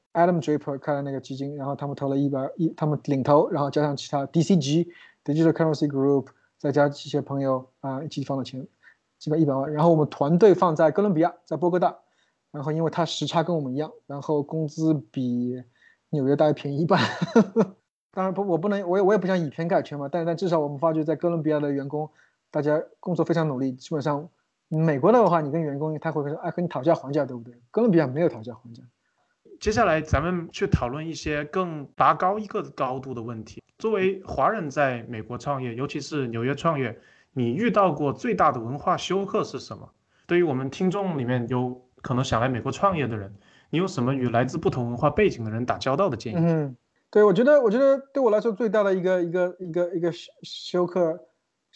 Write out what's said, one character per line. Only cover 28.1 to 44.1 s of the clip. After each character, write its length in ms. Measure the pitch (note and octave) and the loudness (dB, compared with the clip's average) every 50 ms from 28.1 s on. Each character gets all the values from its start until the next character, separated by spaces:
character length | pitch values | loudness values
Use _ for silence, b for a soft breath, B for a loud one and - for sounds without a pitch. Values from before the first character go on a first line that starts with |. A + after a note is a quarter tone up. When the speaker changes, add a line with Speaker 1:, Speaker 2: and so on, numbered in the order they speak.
| B2+ D3+ | 0 0
Speaker 1:
有 80 | F3 D#3+ | 0 0
讨 120 | - A2+ | -2 -4
价 120 | A2 B2+ A2+ | -12 -14 -14
还 200 | - - A#2+ A#2 | -16 -16 -20 -20
价。 80 | C3 B2+ B2 _ _ _ _ _ _ _ _ _ _ _ - - - | -20 -20 -20 _ _ _ _ _ _ _ _ _ _ _ -20 -16 -6
Speaker 2:
接 100 | - G#3+ | -2 0
下 140 | G#3+ B3 A3+ | 2 2 4
来 160 | F3+ D#3 D#3 | 4 2 0
咱 240 | D3 - - C#3 D#3 | 0 0 0 0 0
们 240 | F3 F3+ F3 E3 E3+ | 0 -2 -4 -6 -8
去 160 | - - G3+ | -8 -6 -2
讨 220 | G3 - - B2+ | 0 0 0 0
论 180 | A#2+ C3 D#3 D#3 | 0 -6 -6 -8
一 80 | E3 D3+ | -8 -10
些 300 | C#3+ - D#3 D3+ D3 D3 | -8 -6 -4 -4 -4 -4
更 420 | C#3+ - F#3 F#3 E3+ D#3+ D3+ C3+ | -4 -4 -4 -4 -4 -6 -10 -10
拔 260 | - _ - C3+ C#3+ D#3+ | -8 _ 2 4 4 4
高 260 | C#3+ F#3 F#3 G3+ A3 | 4 2 0 0 -2
一 80 | G#3+ | -6
个 160 | G3 - G#3 D3+ | -6 -6 -8 -8
高 340 | C3+ - - C#3+ B2+ C3 | -8 -6 -6 -4 -4 -4
度 160 | C3+ C3 C3+ B2+ | -6 -8 -8 -10
的 80 | A#2+ | -8
问 220 | A2 A#2+ A#2 A2 A2 | -8 -10 -10 -12 -12
题。 180 | - - - - _ _ | -16 -18 -20 -20 _ _
作 140 | - - A3+ | -6 -4 -2
为 320 | G#3+ G3 F#3 F#3+ F#3+ F#3+ - | 0 2 0 0 0 -2 -8
华 260 | - C#3+ C3 C3+ F3 | -8 -2 0 2 2
人 200 | A3 G#3+ E3+ C#3+ | 2 0 -4 -4
在 340 | C3 D3+ C#3+ C3 B2 A#2 A2+ A#2 | 0 0 0 0 0 -2 -8 -10
美 120 | A#2+ A2 | -10 -10
国 160 | G#2+ A#2 B2 | -10 -8 -10
创 240 | A#2+ - D3 C#3+ C3 | -8 -6 -4 -4 -4
业， 140 | B2+ A#2+ A2+ | -4 -6 -6
尤 100 | A#2+ C#3 | -6 -6
其 140 | C#3+ - D3+ | -6 -6 -8
是 260 | C3+ - D#3+ D3 C3 | -8 -6 -4 -4 -4
纽 180 | A#2 A2+ A2+ A#2 | -2 -2 -2 -2
约 100 | C3 C#3 | -2 -2
创 240 | C#3 - E3+ D#3+ C#3 | 0 0 0 0 0
业， 180 | C3 A2+ - b b b b b b b b | -2 -4 -6 b b b b b b b b
你 180 | C3+ A#2+ A#2 | -2 -2 0
遇 180 | A#2+ F3 A#3 A#3 | 0 0 0 2
到 220 | - G#3+ G3 F3+ | 4 4 4 4
过 220 | D3 D3 D3 C#3 - | 2 0 -2 -2 -2
最 200 | - - B3 G#3 | -2 -2 -2 2
大 160 | F3+ F3 D3+ | 2 4 2
的 120 | B2+ B2 | 2 0
文 180 | A2 A#2 C3+ - | -4 -6 -8 -4
化 160 | - F#3+ F3 | -2 -2 -2
羞 300 | D3 - - F3+ G3 G3 | -2 -2 -2 -2 -2 -2
愧 180 | G3 - G#3 D#3 | -2 -2 -4 -4
是 160 | - - B2 | -4 -8 -10
什 180 | - - A2 | -10 -12 -14
么？ 120 | G#2 - - _ _ _ _ _ _ _ | -16 -16 -20 _ _ _ _ _ _ _
对 140 | - F3 F3 | 0 2 4
于 40 | F3 | 4
我 100 | D#3 C3 | 2 2
们 160 | C3 C3 C3+ | -2 -4 -4
听 200 | - - F#3 F#3 | -4 0 0 0
众 280 | F3 G3+ G3 F#3 D#3+ | 0 0 -2 -2 -2
里 80 | C#3 A#2+ | -2 -2
面 200 | A#2+ B2+ B2 A#2 A2 | 0 0 -2 0 -2
有 320 | B2+ B2 B2+ B2 B2 - _ _ _ _ | -2 -2 -2 -2 -6 -10 _ _ _ _
可 120 | - - B2+ | -6 -4 -2
能 100 | B2 C3 | -2 0
想 160 | - - A2+ | 0 0 0
来 80 | A#2 | 0
美 140 | C3 B2+ A2+ | 0 -2 -2
国 100 | - C3+ | -4 -6
创 260 | B2+ - F#3+ G3 F#3 | -4 0 0 0 0
业 80 | D#3 C3 | 0 -2
的 120 | A2 A2+ | -2 -4
人， 180 | G#2 G2 F#2+ G2 b b b b b b b | -6 -8 -10 -14 b b b b b b b
你 60 | b | b
有 80 | D#3 F#3+ | -2 -2
什 160 | F#3 - - | -2 -2 -2
么 120 | A#2+ B2+ | -2 0